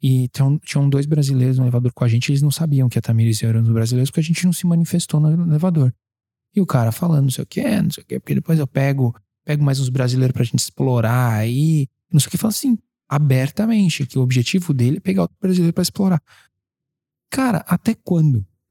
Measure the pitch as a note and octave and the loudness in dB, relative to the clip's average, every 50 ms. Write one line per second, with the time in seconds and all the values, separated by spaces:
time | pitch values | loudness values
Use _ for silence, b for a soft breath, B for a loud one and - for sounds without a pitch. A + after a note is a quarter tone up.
0 | - C3 C3 B2+ B2+ B2 - - C3+ C3+ D3 D3+ - - - C#3+ C#3+ C#3+ C#3 C#3 | -2 0 2 2 0 -2 -2 0 0 0 0 -2 -4 -4 -2 0 0 2 2 0
1 | C#3+ D3+ D#3 D3+ C#3+ C3+ C3+ B2+ B2 C3 C3 B2+ C3 B2 A#2+ A#2+ B2 B2 - - | 0 0 0 0 0 0 0 0 2 2 2 2 0 0 0 0 0 -2 -2 0
2 | B2+ A#2 A2+ A#2+ - - C#3+ C#3 D3 D3 C#3 - E3 D#3 C#3+ C3+ C3 B2 - A#2 | 0 0 2 0 0 0 0 0 0 0 0 -2 -2 0 2 2 2 2 0 -2
3 | - - A#2 A2+ A2+ A2+ A2 - - A2+ A2 A2+ A2+ A#2 A2+ A2+ A2+ A2+ B2 B2 | -2 0 2 2 2 2 0 0 0 0 0 2 2 2 2 2 0 0 0 0
4 | C3 C3+ - E3+ D#3 E3 E3 - F3 F3+ E3+ - - F3 E3+ E3+ E3+ - - E3+ | -2 0 0 -2 -2 -2 -2 0 0 0 0 0 0 0 0 0 0 0 -2 -4
5 | - - - D3+ D3+ D#3 D#3+ F3 E3+ E3+ D3+ D3+ E3+ F#3 E3+ D#3+ C3 B2+ - - | -2 -2 0 0 2 2 2 0 0 0 0 0 0 0 0 2 0 0 -2 -4
6 | _ _ _ _ _ _ _ _ _ _ _ G3+ F#3 - - B2+ A2+ A2+ A2+ - | _ _ _ _ _ _ _ _ _ _ _ -2 -2 0 0 0 0 0 -2 -2
7 | F3 F3 D#3+ C#3+ C3+ C3 B2+ - - - - - C#4 B3 A3 - - - - - | -2 0 2 2 2 0 -2 -4 -8 -8 -6 -4 -2 -2 0 0 0 -2 -4 -6
8 | - _ - B2+ - - D3 C3+ - - D#3+ D#3 C#3+ - - C3+ C3+ C#3 C#3 C#3 | -10 _ -10 -10 -6 -4 -4 -4 0 0 0 0 0 -2 -2 -2 0 0 0 0
9 | B2+ A#2 A#2+ - _ _ _ _ _ - D3+ D3 D3 C#3 C3+ C3+ C3+ B2+ B2+ C3 | -2 -2 -2 -6 _ _ _ _ _ -4 -2 0 0 0 0 0 -2 -2 -2 0
10 | B2+ B2 B2+ C3 C3 B2+ - - B2 A2+ - A#2 - - - - C#3 C3 B2 A#2+ | 0 0 0 2 0 0 0 -2 -2 -2 -2 -4 -4 -6 -6 -4 -2 0 0 0
11 | A2+ A2 A#2+ B2+ B2+ A#2+ A2 G#2+ G#2+ A#2 B2 C#3 D3+ D#3+ D#3+ D3+ C3+ - _ _ | 0 0 0 0 0 0 0 -2 -2 -2 -2 0 0 0 0 0 -2 -4 _ _
12 | _ _ - D3 - - - - - A3 G#3 - - C4+ A#3 - - _ _ _ | _ _ 0 0 0 0 -4 -4 -2 -2 -4 -2 0 0 -2 -2 -4 _ _ _
13 | _ _ C#3 C#3+ D3+ C#3 C3 C3 C3 C#3 - - G#3+ A3+ A3+ G#3+ G3 E3 - - | _ _ -2 0 2 2 2 2 0 -2 -2 -2 0 0 2 2 2 2 0 -2
14 | C#3 - - C3+ B2+ B2 B2+ B2+ A#2 - - F#3+ F3+ - C#3+ B2+ A#2+ B2 D#3 - | -6 -4 -2 -2 0 2 2 0 0 0 -2 -2 -2 0 0 2 2 0 0 0
15 | - F#3+ F#3+ F#3+ F3 - - _ - F#3 F#3 F3+ E3+ E3+ E3 - F3+ - - - | -2 -2 0 0 -2 -2 -4 _ -2 0 2 2 2 2 0 0 -4 -4 -2 -2
16 | G3 F#3+ F3+ D#3+ b b b b b b _ _ _ _ _ _ _ _ _ _ | 0 0 0 0 b b b b b b _ _ _ _ _ _ _ _ _ _
17 | _ _ _ _ _ _ - C4 C4 B3+ G3+ - - - F3+ - - A3+ A3+ - | _ _ _ _ _ _ -4 -2 -2 0 -2 -2 -2 -2 -4 -2 0 -2 -4 -4
18 | _ - F3+ E3 D#3 D3+ C3 G#2+ G2 - _ _ _ _ | _ -2 0 2 2 2 2 0 -2 -6 _ _ _ _